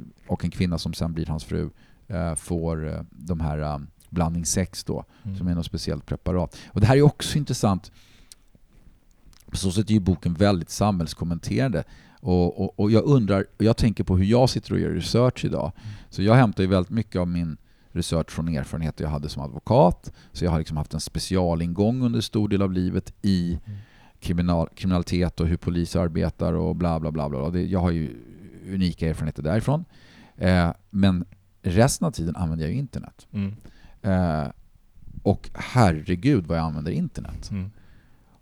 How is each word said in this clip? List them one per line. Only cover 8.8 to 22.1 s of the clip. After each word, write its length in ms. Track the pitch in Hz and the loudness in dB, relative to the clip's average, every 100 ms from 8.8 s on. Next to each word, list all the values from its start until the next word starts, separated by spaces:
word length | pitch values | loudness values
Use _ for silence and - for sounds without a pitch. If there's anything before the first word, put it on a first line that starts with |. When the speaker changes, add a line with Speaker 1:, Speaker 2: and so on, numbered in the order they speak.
| - _ _ _ - - - | -20 _ _ _ -20 -20 -8
Speaker 1:
På 60 | 90 | -4
så 140 | 95 | -2
sätt 200 | 90 104 | 0 2
är 40 | |
ju 60 | 107 | 2
boken 340 | 92 90 87 | 4 2 0
väldigt 360 | 82 101 95 78 | 2 2 2 -2
samhällskommenterande. 1160 | - 101 92 78 - 85 85 - 107 135 82 - - - - | 0 0 2 -2 -4 -4 -4 -2 -2 0 -2 -6 -12 -20 -10
Och, 400 | - 90 87 - | 0 2 2 0
och, 200 | 95 - | -4 0
och 100 | 104 | 4
jag 140 | 110 | 4
undrar, 420 | 90 139 98 98 - - | 6 4 4 0 0 0
och 60 | |
jag 120 | 107 117 | 0 4
tänker 280 | 120 95 | 2 0
på 120 | 92 92 | 0 2
hur 80 | |
jag 260 | 95 117 139 | 4 4 4
sitter 220 | 107 - | 0 -2
och 60 | 95 | -2
gör 100 | 82 | 0
research 540 | 85 82 110 123 - | -2 0 2 2 2
idag. 280 | - 82 76 - | -2 -2 -4 -6
Speaker 2:
Mm. 180 | 107 104 - | -14 -16 -12
Speaker 1:
Så 120 | - | 0
jag 120 | 98 | 6
hämtar 280 | 123 117 95 | 6 6 4
ju 60 | 95 | 2
väldigt 220 | 95 87 | 2 2
mycket 300 | 113 107 95 | -2 -2 -2
av 80 | 87 | 0
min 280 | 87 82 76 _ _ _ | 0 -2 -6 _ _ _
research 380 | - 85 85 78 | -6 -2 -2 -2
från 180 | - 82 | -4 -2
erfarenheter 560 | 76 65 76 80 - | -2 -4 -4 -4 -4
jag 60 | 76 | -4
hade 180 | 76 73 | -4 -6
som 140 | - | -6
advokat. 720 | 69 71 - 117 175 - - - - | -8 -8 2 6 6 2 -8 -18 -16
Så 120 | - | -4
jag 60 | 87 | 0
har 80 | 80 | 0
liksom 180 | 80 78 | 0 -4
haft 180 | 73 | -4
en 60 | 76 | -6
specialingång 1040 | - 82 - 92 90 82 85 87 104 127 | -8 -8 -2 0 2 0 -2 0 0 2
under 180 | 123 | 0